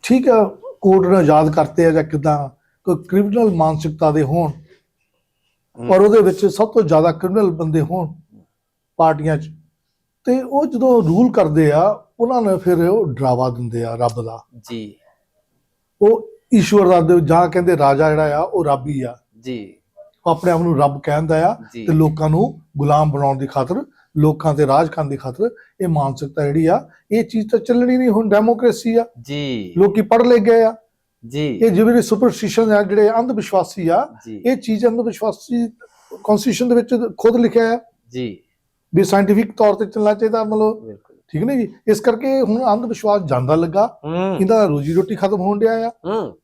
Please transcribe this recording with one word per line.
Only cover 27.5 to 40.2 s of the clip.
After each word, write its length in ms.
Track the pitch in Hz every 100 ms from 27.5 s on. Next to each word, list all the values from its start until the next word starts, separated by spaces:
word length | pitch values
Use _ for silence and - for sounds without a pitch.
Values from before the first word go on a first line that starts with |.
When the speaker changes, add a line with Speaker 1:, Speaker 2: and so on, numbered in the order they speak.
Speaker 1:
ਤਾਂ 80 | 226
ਚੱਲਣੀ 380 | 233 240 247 254
ਨਹੀਂ। 120 | 254
ਹੁਣ 200 | 214 220
ਡੈਮੋਕ੍ਰੇਸੀ 680 | 202 220 233 247 - 233 226
ਆ, 80 | 233 -
Speaker 2:
ਜੀ। 520 | 117 143 143 165 90 175
Speaker 1:
ਲੋਕੀ 260 | 196 202
ਪੜ੍ਹ 220 | 208 226
ਲਿਖ 180 | 240 240
ਗਏ 200 | 208 226
ਆ। 140 | 226 226 _ _ _ _ 117
Speaker 2:
ਜੀ। 300 | 139 151 113
Speaker 1:
ਇਹ 140 | 226
ਜਿਹੜੇ 320 | 180 226 240
ਸੁਪਰਸਟੀਸ਼ਨ 720 | - 202 240 - 202 226 226
ਆ, 100 | 208
ਜਿਹੜੇ 280 | 202 208 214
ਅੰਧ 220 | 226 247
ਵਿਸ਼ਵਾਸੀ 560 | 220 - 190 170 - 165
ਆ, 200 | 180 302 - -
Speaker 2:
ਜੀ। 160 | 101 233
Speaker 1:
ਇਹ 100 | 262
ਚੀਜ਼ 300 | - 214 240
ਅੰਧ 140 | 233
ਵਿਸ਼ਵਾਸੀ 680 | 233 185 214 208 - 240 233 _ - _ _ -
ਕਾਂਸਟੀਟਿਊਸ਼ਨ 440 | - 208 226 185 247
ਦੇ 60 |
ਵਿੱਚ 140 | 240 240 247 233 165
ਖੁਦ 180 | 226 240
ਲਿਖਿਆ 380 | 226 233 226
ਆ 60 | 240 - _ 117
Speaker 2:
ਜੀ। 300 | 127 120 92 _ _ _ _ _
Speaker 1:
ਵੀ 100 | 170
ਸਾਇੰਟੀਫਿਕ 520 | 185 196 196 208 220 -
ਤੌਰ 180 | 214
ਤੇ 120 | 202 208
ਚੱਲਣਾ 280 | 220 208
ਚਾਹੀਦਾ, 300 | 208